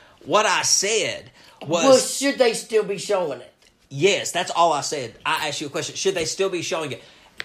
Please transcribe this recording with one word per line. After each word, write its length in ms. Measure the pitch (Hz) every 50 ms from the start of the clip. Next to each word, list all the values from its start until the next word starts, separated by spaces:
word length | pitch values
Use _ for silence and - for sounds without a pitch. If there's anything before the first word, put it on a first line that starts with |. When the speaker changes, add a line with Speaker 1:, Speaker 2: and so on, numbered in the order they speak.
| - - _ _ -
Speaker 1:
What 200 | 135 175 208 214
I 160 | 196 175 156
said 720 | 135 - - 156 180 208 226 202 151 120 95 - - - _ - - - - -
was 220 | - 139 170 170 -
Speaker 2:
Well, 140 | 269 262
should 400 | 240 - - - - 269 277 -
they 160 | - 247 226 214
still 300 | - - - 220 214 196
be 160 | 180 202 165
showing 420 | - - 202 185 175 147 127 120
it? 120 | - - _ _ _ _ _ _ _ -
Speaker 1:
Yes, 420 | 139 139 170 202 180 127 107 -
that's 200 | - 170 180 -
all 200 | - 165 170 165
I 100 | 147 139
said. 340 | 135 - 156 143 123 110 - - -
I 220 | 147 160 147 156
asked 120 | 151 139 -
you 80 | 156
a 40 | 139
question. 240 | - 160 143 131 120
Should 180 | - - 190 185
they 120 | 175 156
still 240 | - - - 196 185
be 120 | 180 165
showing 300 | 143 - 185 165 156 135
it? 100 | 120 - - - - - _ _ _ -